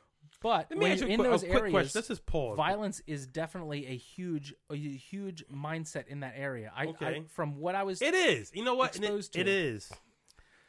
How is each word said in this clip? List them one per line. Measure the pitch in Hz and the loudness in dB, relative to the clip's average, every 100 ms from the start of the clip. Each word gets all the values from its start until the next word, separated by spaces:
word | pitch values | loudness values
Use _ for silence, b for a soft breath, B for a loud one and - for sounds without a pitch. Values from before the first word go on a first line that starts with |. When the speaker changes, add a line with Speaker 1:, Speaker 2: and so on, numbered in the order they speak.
| b b - - | b b -20 -4
Speaker 1:
But | 226 202 - | 2 2 2
Speaker 2:
Let | 320 | 2
me | |
Speaker 1:
when | - | 4
Speaker 2:
ask | - | 4
Speaker 1:
you're | 254 | 4
Speaker 2:
you | |
a | |
Speaker 1:
in | 220 | 4
Speaker 2:
quick, | 247 | 6
a | |
Speaker 1:
those | 180 | 4
Speaker 2:
quick | - | 4
question. | 254 214 190 | 4 4 4
Speaker 1:
areas, | 139 | 4
Speaker 2:
This | 214 - | 0 -2
is | 226 | -6
Paul. | - 165 123 | -2 0 0
Speaker 1:
violence | 104 156 202 208 - - | 2 2 2 -2 -4 -6
is | 147 131 | -8 -6
definitely | 139 160 185 160 147 131 | -6 -6 -6 -6 -6 -6
a | 123 | -8
huge, | - - 180 156 143 - - | -10 -8 -4 -4 -6 -16 -10
a | 147 | -8
huge | 147 135 - 196 196 165 - | -6 -8 -10 -8 -8 -10 -12
mindset | 139 151 165 156 147 - | -8 -6 -6 -6 -8 -8
in | 143 | -8
that | 135 120 | -8 -6
area. | 139 123 107 | -6 -6 -8
I, | - | -6
I, | 160 | -4
Speaker 2:
Okay. | 160 151 147 160 | -4 -4 -4 -6
Speaker 1:
from | - 151 143 | -6 -4 -2
what | 170 | -2
I | 190 | 0
was | 196 185 | 0 0
Speaker 2:
It | 285 | 2
is. | 370 330 139 101 | 4 6 4 0
You | 180 | -4
know | 240 | 0
what? | 254 254 180 | 2 2 0
And | |
it, | 208 | -2
Speaker 1:
exposed | 208 190 | -2 -2
to | 165 | -2
Speaker 2:
it | 185 | 2
Speaker 1:
it. | |
Speaker 2:
is. | 196 156 107 - - _ _ _ b b b | 2 0 -2 -8 -18 _ _ _ b b b